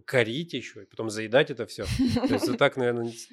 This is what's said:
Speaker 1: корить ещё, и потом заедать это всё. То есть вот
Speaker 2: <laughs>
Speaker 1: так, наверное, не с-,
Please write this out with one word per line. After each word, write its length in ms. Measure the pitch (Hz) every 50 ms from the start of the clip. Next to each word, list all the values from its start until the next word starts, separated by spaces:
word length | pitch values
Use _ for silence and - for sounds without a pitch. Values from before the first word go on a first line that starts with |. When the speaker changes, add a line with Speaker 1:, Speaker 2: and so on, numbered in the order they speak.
| _
Speaker 1:
корить 480 | - - 127 113 110 117 143 170 170 -
ещё, 280 | 123 110 - - 107 98
и 20 |
потом 220 | - _ - 113 113
заедать 400 | 104 110 110 107 113 135 156 151
это 140 | 139 113 110
всё. 240 | - - - 104 - - - 262 240 - 247 233
То 80 | 277 262
есть 140 | 254 294 -
вот 80 | 123
Speaker 2:
<laughs> 20 | -
Speaker 1:
так, 180 | 139 139 -
наверное, 280 | 131 123 120 120 120 117
не 80 | 117 113
с-, 180 | - - -